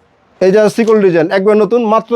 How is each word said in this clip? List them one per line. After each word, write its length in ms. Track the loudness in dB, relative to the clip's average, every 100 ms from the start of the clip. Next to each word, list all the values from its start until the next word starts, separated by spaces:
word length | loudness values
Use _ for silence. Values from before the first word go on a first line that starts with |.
| _ _ _ _
এই 100 | 0
যে 80 | 2 0
সিকল 280 | 0 0 2
ডিজাইন, 260 | 2 0 -2
একবার 240 | -2 0 0
নতুন, 240 | 0 -2 -2
মাত্র 260 | -2 -2